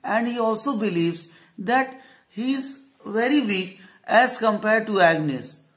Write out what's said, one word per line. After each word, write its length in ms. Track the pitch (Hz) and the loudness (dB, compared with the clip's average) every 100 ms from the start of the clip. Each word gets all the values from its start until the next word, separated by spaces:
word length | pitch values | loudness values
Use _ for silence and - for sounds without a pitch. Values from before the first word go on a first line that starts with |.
and 240 | - 214 233 | -2 -2 -2
he 100 | 240 | -2
also 400 | 220 214 285 233 | -2 0 -2 0
believes, 520 | 208 175 170 165 - - _ - | -2 0 -2 -2 -10 -16 _ -12
that 420 | 190 247 262 - - - _ | -2 0 0 -8 -20 -20 _
he 240 | - 247 | -8 -4
is 300 | 269 269 - - _ | -2 -2 -6 -12 _
very 380 | - 214 240 294 | -6 -2 2 2
weak 400 | 226 190 180 - - - - | 2 -2 -4 -10 -20 -20 2
as 320 | 214 254 - | 4 4 2
compared 480 | 220 208 214 220 214 | 0 0 2 0 0
to 160 | 202 | 4
Agnes 560 | 170 160 151 127 113 - _ | 4 4 0 -4 -8 -16 _